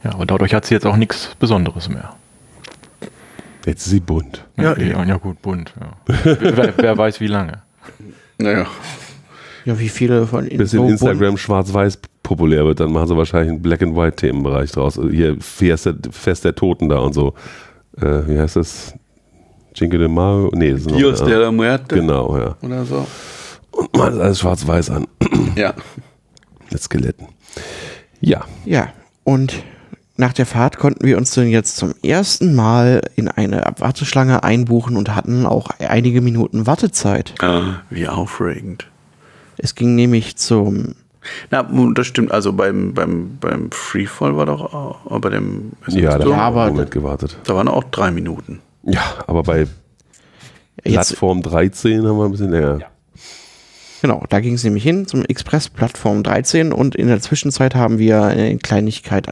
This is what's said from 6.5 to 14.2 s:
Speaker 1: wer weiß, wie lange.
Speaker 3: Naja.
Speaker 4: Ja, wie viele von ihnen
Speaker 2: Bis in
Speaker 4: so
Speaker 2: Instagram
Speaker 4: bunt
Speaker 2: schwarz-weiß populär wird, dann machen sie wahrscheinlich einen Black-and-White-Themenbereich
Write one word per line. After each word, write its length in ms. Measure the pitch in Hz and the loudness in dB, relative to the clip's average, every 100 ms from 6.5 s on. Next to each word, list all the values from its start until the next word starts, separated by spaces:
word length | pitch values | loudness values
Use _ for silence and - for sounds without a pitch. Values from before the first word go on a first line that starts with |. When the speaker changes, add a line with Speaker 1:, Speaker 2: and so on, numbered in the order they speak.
| 117 113 - | 2 2 2
Speaker 1:
wer 200 | 117 107 | 2 4
weiß, 220 | 110 - | 0 0
wie 80 | 107 | -2
lange. 360 | 101 87 101 _ _ - - 104 - _ - | -2 -4 -10 _ _ -20 -20 -20 -20 _ -4
Speaker 3:
Naja. 300 | 107 104 87 - - - - - _ - - - | 0 0 -2 -8 -16 -16 -18 -20 _ -20 -20 -10
Speaker 4:
Ja, 140 | 123 113 | -4 -2
wie 100 | 110 | -4
viele 380 | - 123 120 113 | 0 2 2 2
von 200 | 120 - | -2 -4
ihnen 120 | 110 | -2
Speaker 2:
Bis 120 | 101 | 0
in 60 | 113 | 2
Speaker 4:
so 60 | 123 | 4
Speaker 2:
Instagram 420 | 107 123 98 101 | 4 2 2 2
Speaker 4:
bunt 100 | 101 | 0
Speaker 2:
schwarz-weiß 600 | - 98 95 101 98 95 - _ | 0 0 0 0 0 -2 -18 _
populär 420 | - 85 82 78 | -6 0 4 4
wird, 140 | 76 76 | 4 2
dann 120 | 80 | 0
machen 140 | 80 82 | 2 2
sie 100 | 82 | 2
wahrscheinlich 320 | 82 87 82 | 2 2 0
einen 120 | 80 | 0
Black-and-White-Themenbereich 1080 | 82 82 85 82 82 - | 0 0 0 2 0 0